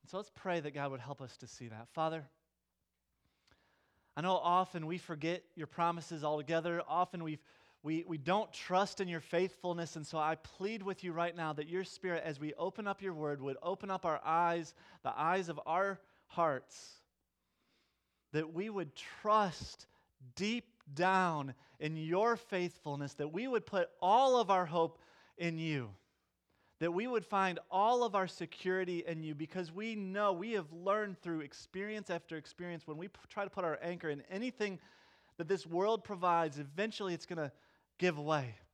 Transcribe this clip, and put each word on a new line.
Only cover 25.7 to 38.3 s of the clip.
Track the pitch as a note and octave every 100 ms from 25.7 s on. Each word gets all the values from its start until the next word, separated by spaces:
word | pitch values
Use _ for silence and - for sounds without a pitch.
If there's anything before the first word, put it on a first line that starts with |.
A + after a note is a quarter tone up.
| C#3+ A2+ G2 _ _ _ _ _ _ _ _
that | E3
we | F3 B3
would | A#3 F3+
find | G3+ F#3+ E3 -
all | F#3 G#3+ B3 A#3+
of | G3
our | F#3
security | - E3+ - F#3 F#3 F3+ E3+ E3+
in | D#3+
you, | D#3 D3
because | D#3 F#3 E3
we | E3+ A3 G#3+
know, | F#3+ G3 G#3
we | F3 G#3+
have | G#3+ D3+
learned | E3 F#3 G#3 G#3 F3+
through | F3 D#3+
experience | C#3+ - - F#3 G#3 G#3+ G3+
after | E3 - D#3+
experience, | D3 - F3 E3+ -
when | D3+
we | F#3+
p-, | - -
try | -
to | G3
put | G3+ F3
our | -
anchor | E3+ F3 E3
in | C#3+ -
anything | F#3+ B3+ - G#3 F3+ - - - _ _ -
that | D#3+
this | F#3+ E3
world | E3+ G3+ A3+ -
provides, | G3 F3+ E3+ D#3+ C#3
eventually | C#3+ D3+ A3 G#3+ G3
it's | E3+ -
gonna | F3 C#3+ - _ _ _ -
give | F3+ D3+
way. | D3